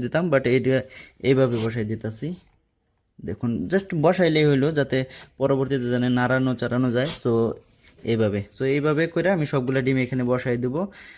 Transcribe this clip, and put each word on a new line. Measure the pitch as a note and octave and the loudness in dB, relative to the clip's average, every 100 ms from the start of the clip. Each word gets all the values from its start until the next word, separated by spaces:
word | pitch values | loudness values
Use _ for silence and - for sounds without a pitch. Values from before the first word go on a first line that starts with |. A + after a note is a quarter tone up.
| A#2+ | 0
দিতাম, | D#3+ F3+ | -2 2
but | C#3 B2 | 2 2
এইটা | C3 A#2+ C3 - - - _ B2 | 2 2 0 -2 -16 -20 _ 2
এইভাবে | C3+ C3 A#2 | 4 4 2
বসাই | A2+ A#2 G#2+ | -2 -2 -6
দিতাছি। | A2+ A2+ A2 D3 F3+ _ _ _ _ _ _ _ - - | -6 -8 -8 -10 -10 _ _ _ _ _ _ _ -14 -12
দেখুন | - A#2+ A#2 F2+ | -6 -4 -4 -2
just | F#3+ G3 E3+ D#3 | -4 -2 0 2
বসাইলেই | F#3 E3+ D3+ D3+ | 4 2 4 4
হইলো, | C#3+ C#3+ D3+ | 4 2 0
যাতে | C#3 C3+ C3 - - - | 0 -2 -4 -12 -20 -4
পরবর্তীতে | C3+ C#3 C3 C3+ A#2+ | 0 0 0 -2 0
যেন | B2 B2 B2 | 0 2 2
নাড়ানো | B2 C3 C3 B2 | 2 2 0 -2
চাড়ানো | A#2+ A#2+ B2+ A#2 | -2 0 2 0
যায়। | C#3+ E3 | -2 -2
So | B2 A2+ A2+ - _ _ - _ - | 0 2 0 -4 _ _ -20 _ -2
এইভাবে, | A2+ G#2+ G2+ G2+ - | 0 0 0 -6 -4
so | C3+ C#3+ | -2 0
এইভাবে | D3 D3+ E3 | 0 0 0
করে | E3+ E3+ F#3+ | 0 0 0
আমি | D3 | 0
সবগুলা | C#3+ B2 C3+ C3 | -2 0 0 0
ডিম | C3 B2+ | 0 0
এখানে | B2+ A#2+ | -2 0
বসাই | B2 C3 A#2+ | 0 0 -2
দেবো। | B2 C#3+ G3 - - | -2 -4 -6 -10 -20